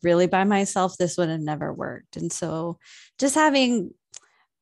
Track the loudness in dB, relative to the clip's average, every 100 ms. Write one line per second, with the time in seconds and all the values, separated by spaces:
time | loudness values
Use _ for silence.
0 | 2 4 4 2 2 2 0 0 -2 0
1 | -2 0 -2 -2 -4 -6 -6 -6 -10 -10
2 | _ -10 -8 -6 -6 -6 -6 -8 -16 -20
3 | -16 -2 0 4 4 4 2 0 -4 -12
4 | _ -20 _ _ _ _